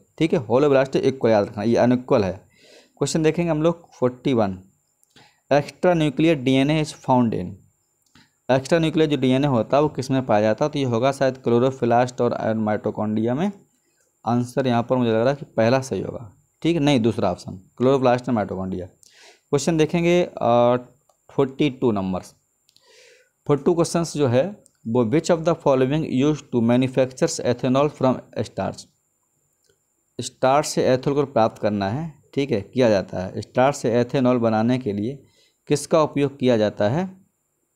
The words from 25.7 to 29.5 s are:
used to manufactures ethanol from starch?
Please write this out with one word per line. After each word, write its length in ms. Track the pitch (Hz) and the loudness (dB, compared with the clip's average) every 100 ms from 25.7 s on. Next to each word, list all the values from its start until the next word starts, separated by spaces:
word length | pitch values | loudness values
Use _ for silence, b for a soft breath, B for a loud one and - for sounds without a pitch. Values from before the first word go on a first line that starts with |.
| 131 131 156 - 127 | 2 2 0 -2 0
used 340 | 147 147 - | 0 -2 -2
to 100 | 127 | 0
manufactures 760 | 117 123 127 135 127 - 165 - 123 | 2 2 2 0 -2 -2 -4 -2 -4
ethanol 420 | 120 131 131 147 | -2 0 0 0
from 260 | - 131 117 - - | 0 -2 -2 -6 -8
starch? 440 | 107 - 98 - - _ _ _ _ _ _ | -8 -6 -8 -8 -16 _ _ _ _ _ _